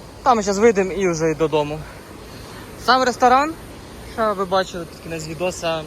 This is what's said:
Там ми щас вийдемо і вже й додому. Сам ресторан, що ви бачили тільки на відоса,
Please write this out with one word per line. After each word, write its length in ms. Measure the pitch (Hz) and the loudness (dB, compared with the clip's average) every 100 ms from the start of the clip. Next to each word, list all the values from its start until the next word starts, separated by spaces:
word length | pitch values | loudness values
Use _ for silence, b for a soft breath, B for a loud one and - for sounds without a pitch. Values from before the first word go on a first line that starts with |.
| - - | -18 0
Там 140 | - 233 | 2 4
ми 60 | |
щас 160 | 202 196 | 2 4
вийдемо 340 | 233 202 190 | 6 6 2
і 160 | 170 190 | 0 0
вже 220 | 160 160 | 2 0
й 40 | |
додому. 440 | 151 156 151 147 156 147 - - - - B B B B - | 2 2 2 0 -4 -10 -16 -18 -18 -18 B B B B -2
Сам 180 | - 254 | 2 4
ресторан, 500 | 247 233 247 254 302 330 - - - - - | 2 4 6 6 4 -4 -14 -18 -18 -18 -10
що 200 | 220 220 | -2 -2
ви 100 | 190 | 0
бачили 420 | 185 190 185 185 160 | 0 0 0 -6 -12
тільки 160 | - 165 | -14 -10
на 100 | 165 156 | -10 -8
відоса, 500 | 160 180 175 165 160 | -4 -4 -4 -4 -4